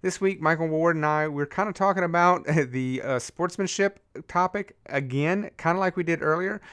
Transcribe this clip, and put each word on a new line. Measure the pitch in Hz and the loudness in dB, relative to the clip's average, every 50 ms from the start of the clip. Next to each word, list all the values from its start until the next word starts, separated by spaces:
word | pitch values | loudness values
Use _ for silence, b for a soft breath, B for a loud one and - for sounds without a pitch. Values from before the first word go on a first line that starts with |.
This | - 185 180 - | -2 -4 -4 0
week, | 190 196 196 185 | 0 0 0 0
Michael | 156 156 165 156 165 165 | 0 0 2 2 0 0
Ward | 156 156 165 170 170 | 0 2 2 2 2
and | 160 151 | 2 2
I, | 151 151 151 151 156 | 0 2 0 0 -2
we're | 147 143 143 | -2 -4 -4
kinda | 143 - - 190 214 185 | -4 -2 -2 -2 -2 -2
talking | - 196 196 190 185 180 | 0 0 2 2 2 0
about | 175 165 170 175 180 180 180 - | 0 2 4 6 6 4 4 2
<laughs> | - 151 160 147 127 | 0 2 2 2 2
the, | 123 131 131 127 127 131 - | -2 -4 -2 -2 -2 -4 -2
uh, | 135 135 123 | -2 -2 -2
sportsmanship | - - - _ 170 180 175 - 196 185 - - 196 196 196 - _ _ _ - 170 _ | -2 -6 -6 _ -4 -4 -2 -4 -4 -4 0 0 0 0 0 -4 _ _ _ -18 -16 _
topic | - 175 180 185 - 202 196 - - _ _ | 0 0 0 0 0 -4 -8 -8 -12 _ _
again, | - - 139 139 131 123 139 143 156 180 202 208 - _ - | -4 -4 -4 -2 -2 -2 0 0 2 0 0 -2 -6 _ -4
kinda | - 165 170 185 | -2 0 0 2
like | 196 185 180 - | 0 0 0 -2
we | 175 | -2
did | 165 170 160 | -2 -2 0
earlier, | - 156 156 165 185 190 208 208 B B | 2 0 0 0 0 -4 -6 -8 B B